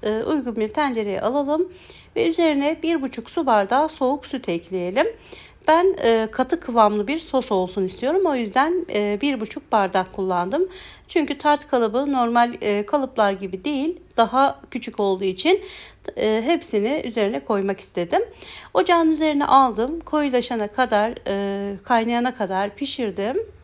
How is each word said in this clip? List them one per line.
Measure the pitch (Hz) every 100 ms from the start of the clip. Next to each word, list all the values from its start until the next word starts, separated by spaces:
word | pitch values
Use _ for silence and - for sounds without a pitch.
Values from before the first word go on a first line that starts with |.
e, | 214 220
uygun | 226 311 240 220
bir | 214
tencereye | 214 294 233 208 190
alalım | 214 269 277 311 370 - - - - -
ve | 339
üzerine | 330 330 285 285 320
bir | 311 330
buçuk | 262 247 226
su | - 269
bardağı | 220 196 254 311
soğuk | - 254 285 -
süt | 269 -
ekleyelim. | 170 170 185 175 202 392 - - - - - -
Ben, | 320 370 381
e, | 226 226 220
katı | - 254 330
kıvamlı | - 233 214 208 202
bir | 311
sos | - 269 -
olsun | 196 185 185
istiyorum. | 185 185 247 349 370
O |
yüzden, | 269 220 247 294 359 -
e, | 208 208 208
bir | 285 262
buçuk | 214 - -
bardak | 226 190 190 185
kullandım. | - 190 180 180 277 370 - - - -
Çünkü | 349 285 285
tart | 294 294 294
kalıbı | 262 226 226 285
normal, | 269 240 240 240 240
e, | - 202 208
kalıplar | 294 262 262 202
gibi | 190 190 185
değil, | 285 285 302 359 - -
daha | 220 254 277 - -
küçük | 247 - -
olduğu | 202 190
için, | 196 185 311 403 - - - - - -
e, | 214 220
hepsini | 233 339 - 220 214 294
üzerine | - 226 202 269
koymak | - 208 196 196
istedim. | - - 175 370 466 - - - -
Ocağın | - 370 339 330
üzerine | 311 311 285 285
aldım. | 269 262 208 240 330
Koyulaşana | - 302 294 247 240 233 208
kadar, | - 254 208 214 - -
e, | 196 202 196 202 196
kaynayana | - 233 226 233 247
kadar | 247 196 190 202 -
pişirdim. | 277 - 226 185 202 302 453 -